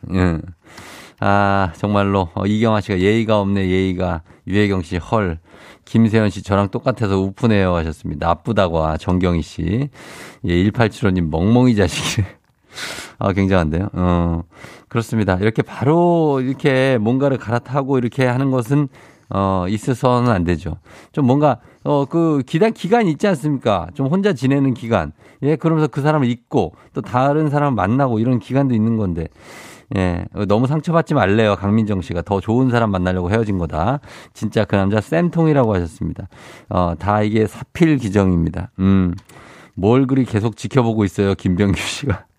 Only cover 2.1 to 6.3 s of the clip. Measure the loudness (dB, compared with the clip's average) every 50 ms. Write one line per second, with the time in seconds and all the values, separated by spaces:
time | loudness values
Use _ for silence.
2.1 | 2 0 0 -2 -4 -4 -2 -2 0 2 2 2 2 0 0 -2 -2 2 2 2
3.1 | 2 2 2 2 2 0 2 0 0 0 0 0 0 2 0 0 0 -2 -2 -2
4.1 | -4 -6 -8 _ -20 _ _ -2 0 2 2 2 0 -2 -4 -4 -6 -6 -4 -2
5.1 | -2 -2 0 -2 -4 -8 _ _ -20 -20 -20 -20 -20 _ _ -2 2 2 2 4
6.1 | 4 2 0 0